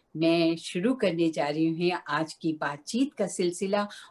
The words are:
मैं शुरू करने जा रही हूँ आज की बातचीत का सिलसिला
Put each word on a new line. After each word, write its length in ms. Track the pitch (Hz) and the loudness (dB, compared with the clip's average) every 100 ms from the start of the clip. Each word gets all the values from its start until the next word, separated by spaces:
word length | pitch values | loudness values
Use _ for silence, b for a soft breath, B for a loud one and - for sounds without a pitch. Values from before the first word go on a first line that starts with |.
| _ 156 | _ 0
मैं 400 | 165 170 165 165 | 4 4 4 0
शुरू 380 | - 180 220 | -4 -2 0
करने 360 | 262 185 165 165 | 2 0 2 0
जा 180 | 160 147 | 2 -2
रही 180 | 151 165 | 2 0
हूँ 340 | 165 175 175 - | 2 0 0 -2
आज 240 | 147 160 | -2 -2
की 200 | - 165 | -2 -4
बातचीत 600 | 151 147 147 - 226 277 | -2 -4 -6 -4 -2 -2
का 140 | - 190 | -2 -4
सिलसिला 640 | - 180 175 196 202 202 B B | 0 -2 -2 0 0 -2 B B